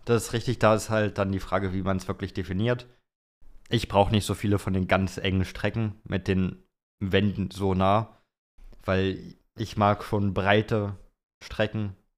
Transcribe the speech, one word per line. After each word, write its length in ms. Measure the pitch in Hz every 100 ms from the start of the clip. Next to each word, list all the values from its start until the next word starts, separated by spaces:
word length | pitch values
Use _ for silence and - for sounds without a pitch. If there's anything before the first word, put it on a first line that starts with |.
| -
das 180 | 117 -
ist 80 |
richtig. 260 | 120 131 113
Da 160 | 110 107
ist 140 | -
halt 280 | 110 107 92
dann 140 | 98
die 80 | 95
Frage, 340 | - 95 95
wie 80 | 95
man's 240 | 95 95 -
wirklich 260 | 95 95
definiert. 540 | - 90 95 113 123 - _ _ _ _ _ - - -
Ich 180 | 117 -
brauch 220 | 98 95
nicht 160 | 107 -
so 80 |
viele 260 | 101 104 101
von 140 | -
den 140 | 95 92
ganz 300 | 95 95 -
engen 280 | 98 95 92
Strecken 500 | - 104 110 110 98
mit 240 | 101 98 95
den 360 | 95 92 - _ _ _ _
Wänden 520 | 98 98 101 98 90
so 220 | 95 98
nah, 440 | 92 95 104 113 - _ _ _ - - -
weil 520 | - 95 95 95 - - _ -
ich 200 | 107 -
mag 260 | 104 104
schon 300 | - 104 101
breite 600 | 92 98 107 110 113 101 98 - _ _ _
Strecken, 520 | - - 107 110 104 95 _